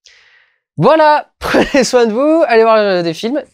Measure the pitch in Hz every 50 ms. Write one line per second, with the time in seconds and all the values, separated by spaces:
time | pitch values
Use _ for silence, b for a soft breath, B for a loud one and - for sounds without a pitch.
0 | b b b b b b b b b b b b b _ _ 139 165 254 320 320
1 | 311 302 302 285 - _ _ _ - - - - 311 - - 269 220 - 254 247
2 | 233 226 202 247 285 311 320 330 302 - 233 220 226 226 220 214 208 202 185 180
3 | 170 165 160 - - 233 285 - - -